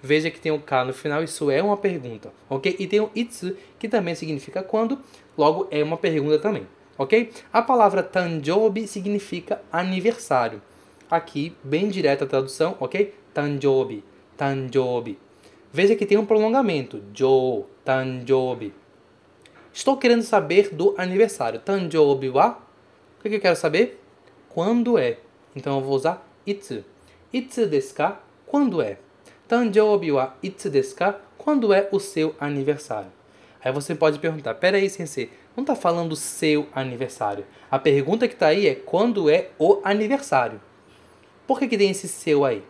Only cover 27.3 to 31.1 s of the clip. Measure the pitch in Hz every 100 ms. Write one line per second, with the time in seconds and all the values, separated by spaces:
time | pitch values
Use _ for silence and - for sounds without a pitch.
27.3 | 247 247 - 214 147 - - 156 202 -
28.3 | _ - 285 269 175 113 98 - _ -
29.3 | - _ 233 233 202 214 202 165 139 131
30.3 | - 190 190 - 139 135 - 185